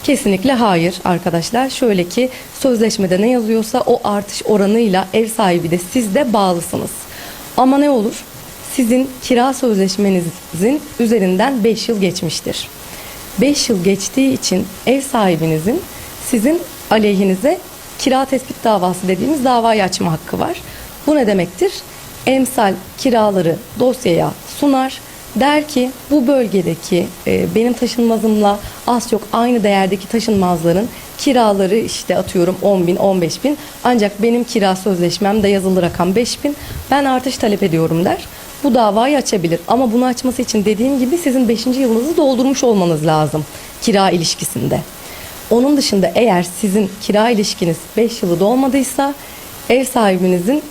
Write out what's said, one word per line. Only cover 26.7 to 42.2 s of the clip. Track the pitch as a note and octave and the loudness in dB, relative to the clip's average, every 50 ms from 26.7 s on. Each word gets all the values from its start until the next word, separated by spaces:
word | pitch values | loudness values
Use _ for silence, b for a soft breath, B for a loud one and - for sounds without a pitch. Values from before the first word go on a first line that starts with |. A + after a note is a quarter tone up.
| E3+ D#3 - - G3+ E3+ G3 F#3+ - - - | -4 -4 -4 -2 0 0 0 -2 -8 -8 -2
e, | - - F#2 F#3+ E3+ F3 | 0 0 0 0 0 0
benim | G#3+ A3+ A#3+ B3 | 0 2 2 0
taşınmazımla | A#3+ B3 A#3 - B3 A#3 A#3 A3+ G#3+ G3 A3+ G#3+ G#3+ G#3 G3+ G3+ G#3 B B B B B | 0 -2 -2 0 0 2 2 2 2 2 0 2 4 2 2 2 0 B B B B B
az | - A#3+ A#3+ A3 - | -2 -2 -2 0 -2
çok | - G3+ - - - | -4 -4 -2 -2 -2
aynı | A#3 A#3 B3 B3 A#3+ G3 | 0 2 2 2 2 2
değerdeki | G#3 G3+ G3 F#3+ F#3+ F#3+ F#3+ - | 2 2 2 2 2 0 -4 -4
taşınmazların | - - A#3 A3 A3+ G#3+ G3 F#3+ F3+ F3 E3+ D#3+ E3+ E3+ F#3 A3 B3 B B B B B | -4 -4 -2 0 2 2 2 2 2 2 2 2 2 2 2 0 -2 B B B B B
kiraları | - - D4 C4+ B3+ A#3 G#3+ G3+ G3+ G3 F#3 G3 | -2 0 2 4 4 4 4 4 2 2 2 2
işte | A3+ - - - - - - F3+ | 0 0 -2 -6 -10 -4 -2 -2
atıyorum | F3+ F#3+ - - F#3+ F3 F3 F#3 F#3 | -2 -2 -2 0 2 2 2 0 0
on | - G3 G3+ F#3 E3+ | 2 2 4 4 2
bin, | E3+ F3+ | 2 0
on | - - G3 F#3+ F#3 | 2 2 2 2 2
beş | E3+ D#3+ - - - | 0 -2 -4 -2 -2
bin. | C4+ D4 C#4+ B B B B - | -2 -2 -2 B B B B 0
Ancak | A#3+ B3 A#3 G#3 G3+ G3+ G3+ | 2 2 4 2 0 0 0
benim | G3+ A#3 A#3 B3 A#3+ | 0 2 2 2 0
kira | A#3+ - A3 G3 F#3+ F#3 | 0 0 2 2 2 0
sözleşmemde | F#3 - G#3+ F#3+ F3 F3 F3 F3 - G#3 G3 G3+ A3 G3+ | 0 0 -2 0 2 0 0 0 0 0 0 2 2 2
yazılı | G3 G3+ G3 F#3 F#3+ F#3+ F#3 | 2 2 2 2 2 2 2
rakam | F3 E3+ E3 - F3 F3+ F#3+ | 2 0 0 0 0 2 2
beş | A3 A#3+ A3+ - - - | 2 0 0 -4 -4 -4
bin. | C#4+ D4 B B B B B B - | -4 -4 B B B B B B 0
Ben | C4 C#4+ C#4+ | 0 2 2
artış | C4+ C4 B3+ B3+ C4+ B3 | 2 0 0 0 -2 -4
talep | - - A3+ G3+ G3 G#3 | 0 0 0 0 0 0
ediyorum | F#3+ D#3 E3 D#3+ D#3+ E3 E3 F3+ | 0 2 2 0 2 0 0 2
der. | - F4 F#4+ - - B B B B B B - | 0 0 -2 -6 -14 B B B B B B 0
Bu | C#4+ A3+ | 2 4
davayı | C4+ A3+ G#3+ G3 A3 A#3 C4+ D4 | 4 4 4 4 2 2 2 2
açabilir | C#4 A#3+ - - G3+ D#3+ E3+ E3 E3+ - | 0 0 0 -2 0 0 0 -2 -2 -2
ama | - G#3+ B3+ C4+ A#3+ G#3 | 0 0 2 2 2 2
bunu | B3 B3+ | 2 2
açması | B3+ B3 - - B3+ B3 - | 0 -2 -2 -2 -4 -2 -2
için | B3 - - G#3+ G3 | -4 -2 0 0 2
dediğim | G#3 G#3+ F#3+ A#3 C4+ C#4 C4 | 2 0 2 2 0 2 2
gibi | B3+ B3 D#4 | 0 0 0
sizin | E4+ - C#4+ A#3+ C4 B3+ G#3+ | 0 0 0 2 2 2 2
beşinci | A#3 A3 - B3+ B3 C4 | 2 0 0 -2 0 2
yılınızı | C4+ A#3+ A3+ A3 A#3+ D4+ E4+ | 2 2 2 2 0 0 2
doldurmuş | E4+ | 2